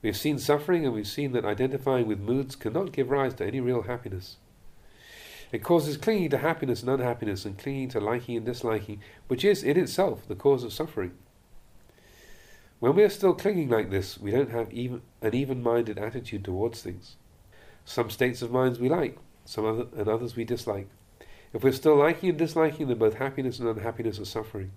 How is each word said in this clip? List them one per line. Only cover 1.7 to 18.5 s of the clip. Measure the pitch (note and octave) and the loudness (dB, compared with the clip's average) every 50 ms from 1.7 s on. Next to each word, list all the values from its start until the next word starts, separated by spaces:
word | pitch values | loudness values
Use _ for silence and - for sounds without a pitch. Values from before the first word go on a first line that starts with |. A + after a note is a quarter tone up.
| C3+ C3+ - C#3 C3+ B2+ A#2+ | 0 -2 0 2 2 2 2
with | G#2+ G#2+ G2 | 0 0 -2
moods | G2+ G#2+ B2 C3+ C#3 C3 - | 0 0 0 0 0 -4 -8
cannot | - - A2+ A2 E3 G3 - | -6 -6 -4 -2 -2 -4 -2
give | - - C3+ A#2+ | -2 -2 0 2
rise | C#3 C#3+ C3+ B2+ C3 | 2 2 0 0 -2
to | - - | -4 -4
any | G2+ A#2+ C3+ | -4 -2 -2
real | B2+ B2 B2 A#2+ | 0 0 0 0
happiness. | G2+ G#2+ B2 A#2+ - - F#2+ F#2 F#2 - - - _ _ _ _ _ - - - - - - - - - - - - - - - - - | 0 -2 -6 -6 -6 -10 -10 -10 -12 -14 -20 -20 _ _ _ _ _ -20 -20 -20 -20 -20 -20 -20 -20 -20 -20 -20 -20 -20 -18 -18 -14 -8
It | - A2+ | -8 -8
causes | - - F3 E3+ C#3+ D3+ C#3+ | 2 4 4 4 4 2 -4
clinging | - - A3 A3 G#3 F3+ D3+ | -2 0 2 2 2 2 2
to | D3 C3 | 0 2
happiness | C#3 E3 E3 D#3+ - C3 A#2 - | 2 0 0 0 0 -2 -2 -2
and | - B2 | 0 0
unhappiness, | C3+ C3+ B2 B2 A#2+ A#2+ A2+ G#2+ G2 F#2 - | 0 2 2 0 -2 -2 -2 -4 -4 -4 -6
and | G#2+ G2 | -8 -10
clinging | G2 - C#3 C#3 C3+ C3 B2 | -8 -8 -6 -6 -4 -6 -2
to | B2+ A2+ | -2 -2
liking | G2+ G#2+ A#2 B2 A#2+ - A#2+ | 0 0 -2 -2 -4 -4 -6
and | A2+ G#2+ | -4 -4
disliking, | A#2 B2 - - A#2 A2 G#2 G2 - G#2 G2+ - - - - _ | -4 -6 -4 -2 -2 -2 -2 -2 -6 -12 -14 -14 -20 -20 -20 _
which | - C3 B2 | -4 -2 2
is | - G3+ G3+ G3 | 4 4 2 4
in | - C3 D3+ F3+ | 2 2 2 2
itself | F3 - - - F#3+ F#3 A#2 - - - | 2 0 0 0 0 0 0 -4 -8 -10
the | G2+ | -12
cause | F#2+ - C#3 C#3 B2+ | 2 4 4 4 4
of | A#2+ A2+ - | 0 -8 -6
suffering. | - D#3 D#3+ - A2+ F#2+ F2+ - - - _ _ _ _ _ - - - - _ - - - - _ _ - - - - - - - - - - - - - _ _ | -6 -6 -6 -4 -6 -6 -6 -8 -14 -20 _ _ _ _ _ -20 -20 -20 -20 _ -20 -20 -20 -20 _ _ -20 -20 -20 -20 -20 -20 -20 -20 -20 -20 -20 -20 -20 _ _
When | - B2 D3 | 2 4 8
we | F#3+ G#3 | 8 8
are | G3 | 6
still | G#3 - G3 F#3+ | 6 4 4 4
clinging | F3 F3 - G3 G#3+ F3 D#3 B2+ | 4 4 2 0 2 2 2 4
like | A#2+ A2 G#2 F2+ | 4 2 2 2
this, | F#2+ G2 F#2 - - - | 0 -2 -2 -2 -10 -8
we | G2+ G2+ | -4 0
don't | G#2 B2+ C#3 A2+ | 2 2 2 2
have | A2+ A#2 A2+ G2+ | 0 -4 -4 -4
even | - A#2+ A#2+ B2+ B2 - - _ _ _ | -6 -6 -6 -6 -6 -8 -12 _ _ _
an | - A2 A2+ | -2 0 0
even-minded | B2+ C#3 C3 C3+ B2+ A#2+ A#2+ A#2 A#2+ A#2 A2 G#2+ G2 | 0 0 -2 -4 -2 0 2 2 2 0 0 -4 -6
attitude | G#2 A2 A#2 C3 B2 - G#2+ G2+ G2 | -6 -6 -8 -8 -10 -8 -10 -8 -6
towards | G2+ F2+ F#2 G#2+ A#2+ A#2 - | -4 -2 -2 -2 -2 -4 -6
things. | - F#2+ F#2 F#2 - - - - _ - _ _ - - - - - - - - - | -12 -12 -12 -12 -16 -20 -20 -20 _ -20 _ _ -20 -20 -20 -20 -20 -20 -20 -20 -18
Some | - - - A#2 G#2 | -8 -4 -4 -4 -4
states | - - C3 B2+ A#2+ A#2+ | 0 0 0 0 0 -4
of | B2+ A#2 | -6 -2